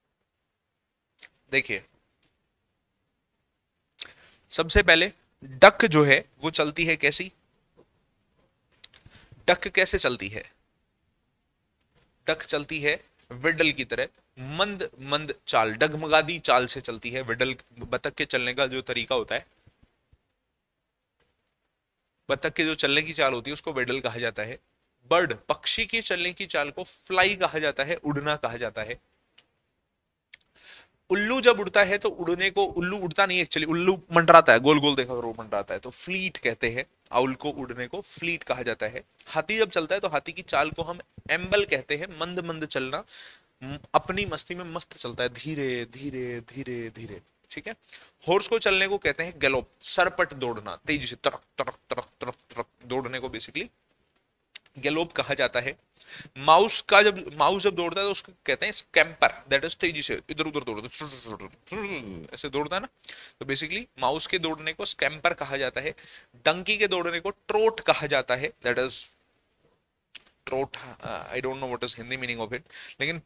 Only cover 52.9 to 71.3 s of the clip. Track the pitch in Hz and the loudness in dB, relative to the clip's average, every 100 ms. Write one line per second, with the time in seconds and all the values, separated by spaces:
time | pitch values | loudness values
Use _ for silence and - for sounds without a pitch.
52.9 | 127 123 127 127 113 - 156 233 _ _ | -6 -4 -8 -8 -10 -8 -8 -10 _ _
53.9 | _ _ _ _ _ _ - _ 135 143 | _ _ _ _ _ _ -12 _ -4 -2
54.9 | 156 170 - 135 139 123 123 131 - _ | 0 -2 -4 -2 0 0 0 -4 -8 _
55.9 | _ - - - 131 147 170 220 - - | _ -20 -18 -18 -2 6 8 8 4 6
56.9 | 208 208 185 - 147 151 196 202 170 170 | 6 6 2 -6 2 2 2 0 -2 -4
57.9 | 180 202 190 - - - 127 214 - - | -2 -2 -2 -6 -10 -4 -2 -2 -2 2
58.9 | 165 160 160 123 - 131 139 165 - 170 | 2 2 4 2 2 0 0 0 -2 -2
59.9 | 151 135 110 - 151 156 147 123 104 123 | -2 -4 -4 -6 -4 -4 -4 -6 -8 -10
60.9 | - 151 131 113 98 95 - - 202 202 | -12 -12 -12 -12 -14 -14 -18 -12 -10 -8
61.9 | 156 107 85 78 127 143 139 151 185 254 | -10 -10 -14 -12 -10 -6 -4 -4 -6 -8
62.9 | _ - - - - 131 135 156 196 247 | _ -20 -18 -18 -12 -4 -2 -2 -6 -10
63.9 | - 127 156 - 185 160 156 156 160 202 | -2 -2 0 -2 -2 -4 -6 -8 -6 -6
64.9 | - 143 156 175 170 139 139 127 127 151 | -2 -2 0 -2 -2 -6 -4 -4 -4 -8
65.9 | - - - _ _ 151 180 185 208 202 | -10 -20 -20 _ _ 0 0 0 0 2
66.9 | 180 170 170 190 - - 214 220 220 - | 0 -2 -4 -6 -8 -2 2 2 2 2
67.9 | 147 147 139 127 127 151 - 123 123 131 | 2 2 0 0 -2 -4 -4 -2 0 0
68.9 | - - _ _ _ _ _ _ _ _ | -2 -6 _ _ _ _ _ _ _ _
69.9 | _ _ - _ _ - 131 135 - 127 | _ _ -20 _ _ -8 -6 -6 -10 -18
70.9 | - 117 92 - | -14 -12 -12 -8